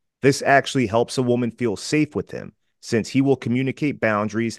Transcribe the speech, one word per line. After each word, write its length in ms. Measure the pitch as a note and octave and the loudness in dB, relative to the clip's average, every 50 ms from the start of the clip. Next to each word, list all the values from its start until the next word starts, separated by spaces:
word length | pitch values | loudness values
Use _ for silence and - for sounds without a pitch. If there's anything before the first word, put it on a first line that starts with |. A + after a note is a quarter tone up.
| _ _ _ _ | _ _ _ _
This 200 | - C#3 C3 - | 2 2 2 2
actually 440 | - B2 C#3 C3+ - - - C3+ A#2+ | 2 4 4 4 4 2 0 -2 0
helps 320 | G2 A2 A#2 A#2+ - - C3+ | 0 2 0 0 0 -2 -2
a 40 | |
woman 280 | B2+ A#2+ A#2+ A#2+ B2 A2+ | 0 0 0 0 0 -2
feel 260 | - - A#2+ A2+ F#2+ | -2 -2 -2 -2 -2
safe 380 | - - - D3+ D3+ D3+ D3 - | -4 -4 -2 0 0 0 0 -2
with 160 | G2 - - | -6 -6 -6
him, 220 | B1 A#1 G1+ - - _ _ _ _ _ | -10 -12 -12 -14 -18 _ _ _ _ _
since 280 | - - A#2 A2 G2 - | -6 -2 -2 -2 -2 0
he 120 | - C3 | 0 2
will 160 | C3+ C#3 C3+ | 2 2 2
communicate 640 | - - A2+ A#2+ B2+ C3+ C3 - - D#3 C#3+ A2+ - | 0 0 -2 -2 -2 -2 -4 -4 -4 -4 -4 -2 -2
boundaries 580 | A#2 A2 G#2+ G#2 G#2+ G#2 G2+ A2+ A#2 A2+ G#2+ | 0 0 0 0 -2 -2 -2 -2 -4 -4 -4